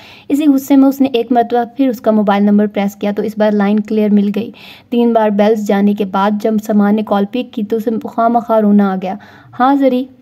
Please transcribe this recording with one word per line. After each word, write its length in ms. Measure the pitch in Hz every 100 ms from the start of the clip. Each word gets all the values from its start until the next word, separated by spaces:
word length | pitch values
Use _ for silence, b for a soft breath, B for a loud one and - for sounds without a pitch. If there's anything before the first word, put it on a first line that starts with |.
| B B B
इसी 160 | 285 311
गुस्से 300 | 269 269 277
में 120 | 269
उसने 200 | 269 262
एक 240 | 233 233
मरतबा 320 | 240 233 240
फिर 240 | 233 - 269
उसका 220 | 233 220
मोबाइल 320 | 214 208 202
नंबर 220 | 208 208 208
प्रेस 280 | 208 196
किया, 180 | - 208
तो 100 | 202
इस 160 | 214 208
बार 140 | 214
लाइन 260 | 208 202 214
क्लियर 320 | 208 214 214
मिल 180 | 208 202
गई। 240 | 202 233 - B B B
तीन 220 | 240 233
बार 180 | 226 214
बेल्स 340 | 202 208 226
जाने 300 | 208 196 202
के 100 | 202
बाद 340 | 196 190 202 208
जब 200 | 226 214
समान 360 | - 208 202
ने 80 | 220
कॉल 220 | 214 202
पिक 260 | 202 247 254
की, 100 | -
तो 140 | 208 226
उसे 140 | 226
खामखा 680 | 220 - - 233 233 226 220
रोना 340 | 208 208 196
आ 40 | 190
गया। 220 | 190 208 B B B
"हाँ 240 | - 254 277
जरी, 320 | 269 254 254 -